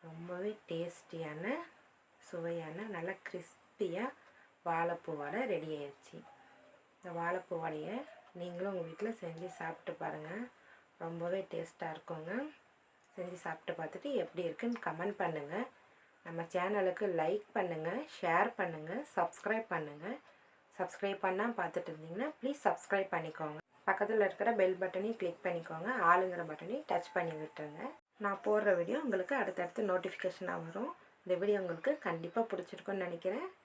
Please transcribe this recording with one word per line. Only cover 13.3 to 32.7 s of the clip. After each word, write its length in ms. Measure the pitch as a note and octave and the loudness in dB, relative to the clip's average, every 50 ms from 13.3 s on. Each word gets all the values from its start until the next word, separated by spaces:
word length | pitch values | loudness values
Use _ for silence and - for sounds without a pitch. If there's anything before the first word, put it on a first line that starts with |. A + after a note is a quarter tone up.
| F3+ F3+ - | -8 -6 -4
சாப்பிட்டு 280 | F3 D#3+ - - - E3+ E3 | -6 -6 -4 -4 -6 -4 -4
பார்த்துட்டு 280 | E3 D#3 - G3 - C#4+ C#4 A3+ E3+ | -4 -6 -6 -6 -4 0 0 0 0
எப்படி 200 | - - E3 F3 E3 | 0 -2 -2 -2 -2
இருக்குன்னு 320 | D#3 - - A#3 A#3+ A3+ - | -2 0 -2 -2 -2 0 -2
கமெண்ட் 300 | - E3 E3 F3 G3+ G3+ - | -4 -2 0 -2 -2 0 2
பண்ணுங்க. 340 | F#3+ E3+ D#3+ D3+ C#3+ C#3+ E3 G3+ B3 - - - - - - - - _ _ _ _ | 0 0 2 0 -4 -2 -2 -4 -4 -4 -8 -20 -20 -20 -20 -20 -20 _ _ _ _
நம்ம 160 | E3+ E3 E3 | -8 -6 -6
சேனலுக்கு 640 | E3+ E3 - F#3 F3 F#3+ G#3+ G#3 F#3+ F#3 F3+ - G#3+ G3 F3 E3 | -6 -2 0 0 2 2 2 4 4 4 2 2 0 2 2 4
லைக் 240 | D#3 - G3 G#3 - - - A3 | 4 4 2 0 -2 -2 0 0
பண்ணுங்க, 320 | F#3+ F3 E3+ D#3 D#3 E3+ F#3 B3 D4+ D#4 - - | 0 2 0 0 -2 -2 -2 -2 -4 -6 -8 -2
ஷேர் 280 | - F3 E3 F3 G3+ A#3+ - - | 2 4 6 6 6 4 4 0
பண்ணுங்க, 340 | F#3+ F3 D#3+ D#3 D3+ D#3 F#3 A#3+ D4+ - - | -2 0 0 -6 -6 -6 -4 -6 -6 -4 2
சப்ஸ்கிரைப் 520 | - E3+ E3+ - - - G#3 A3 A3 A3 - | 2 2 2 2 -4 -2 0 0 0 0 0
பண்ணுங்க. 400 | F3+ E3 D#3 D3 D3 D3 D#3 G3 B3 D4 - - - - - - _ _ _ _ - - | -2 -2 -2 -4 -8 -8 -6 -6 -8 -8 -10 -20 -20 -20 -20 -20 _ _ _ _ -4 -4
சப்ஸ்கிரைப் 420 | F#3 F3+ - - - G3 G3 G3 | -4 -4 -2 -2 0 0 0 2
பண்ணா 260 | - F#3+ F#3 F#3+ G#3+ A#3+ A#3 - | 2 2 2 4 2 2 2 0
பார்த்துட்டு 320 | F3+ D#3+ - F3 - - | -2 0 0 -2 -2 -2
இருந்தீங்கன்னா, 380 | D#3+ D#3 D#3 E3 E3+ G3 B3+ D#4 D4+ - | -8 -8 -8 -8 -4 -2 -2 -2 -4 -2
ப்ளீஸ் 200 | - C4 C#4+ - - G3+ | -2 -2 -2 2 2 2
சப்ஸ்கிரைப் 420 | - - - - - G3 F#3+ F#3+ - | 2 2 0 2 2 2 4 2 0
பண்ணிக்கோங்க. 420 | E3 E3 E3 D#3 - D#3 D3+ D3+ D#3 - _ _ - - - | -2 -2 -2 -4 -4 -4 -4 -4 -6 -12 _ _ -4 2 2
பக்கத்துல 380 | G3 F#3+ G#3 G#3 A3 A3 G#3 F#3+ | 4 4 4 4 6 6 6 6
இருக்கிற 220 | - - G3+ A3+ | 4 2 2 4
பெல் 260 | A3+ G#3 F#3+ F#3 F#3+ F3+ | 6 8 6 6 6 4
பட்டனையும் 380 | F#3+ F3+ - F#3 G3 A3 A3+ - | 0 0 0 0 0 0 -2 0
கிளிக் 240 | G3 E3+ E3+ - - | 0 -2 -2 0 -2
பண்ணிக்கோங்க. 440 | F#3 F3 E3+ E3 - E3+ D#3+ E3+ G#3 C4 A#3+ F3+ E3 | 0 0 0 -4 -4 -6 -4 -2 0 0 6 8 10
ஆளுங்கிற 340 | F3 F3+ F#3 F#3 F3+ E3+ E3+ D#3+ | 10 10 8 4 2 -2 -2 -4
பட்டனையும் 380 | D#3 - E3 F3 A3+ C#4+ D4+ - | -4 -6 -4 -4 -4 -4 0 2
டச் 220 | - - - - - | 2 2 2 2 0
பண்ணி 220 | F#3 E3+ E3 D#3+ D#3 | 0 2 2 -2 -4
விட்டுருங்க. 420 | D#3 D#3 - - D3+ D3 D3 D#3 - C4+ D#4+ - _ _ _ _ | -6 -8 -8 -8 -8 -8 -8 -8 -8 -8 -8 -10 _ _ _ _
நான் 240 | G#3+ G3+ G3 - - | 0 0 0 2 2
போடுற 300 | G#3+ G#3+ G#3+ G#3+ G3+ F#3 | 4 4 6 8 6 6
வீடியோ 240 | F3 E3+ E3+ A3+ D4 | 6 6 2 2 0
உங்களுக்கு 360 | D#4+ C4+ G3 F#3+ F#3 - C#4 | 2 2 2 2 2 2 2
அடுத்தடுத்து 540 | C4+ G#3 G3 F3+ - F3 E3+ - - A3 G3+ | 2 2 0 0 -2 -2 -4 0 0 2 2
நோட்டிஃபிகேஷனா 640 | F3+ F#3 F3+ F#3+ F#3 - - F#3 F3+ - F#3+ F3 F3 F3 E3 | 2 2 2 -2 -4 -2 -2 -2 -2 -2 -4 -4 -2 -4 -4
வரும். 260 | E3 E3+ G3 A#3 D4 E4 - - - - _ _ | -6 -4 -4 -4 -4 -6 -10 -16 -20 -20 _ _
இந்த 140 | F3+ F#3 F3 | 0 2 4
வீடியோ 200 | F#3 G3+ G#3 G3+ | 6 4 4 4
உங்களுக்கு 340 | F#3+ F3 E3+ D#3+ - C4+ D4+ D4 - A3+ | 4 0 -4 0 2 2 2 2 2 -2
கண்டிப்பா 340 | E3+ E3 E3 - - A3+ | -2 -2 -2 -2 0 0
பிடிச்சிருக்கும்னு 640 | A3+ A3+ - F3+ F3+ - | 2 2 0 -4 -4 -6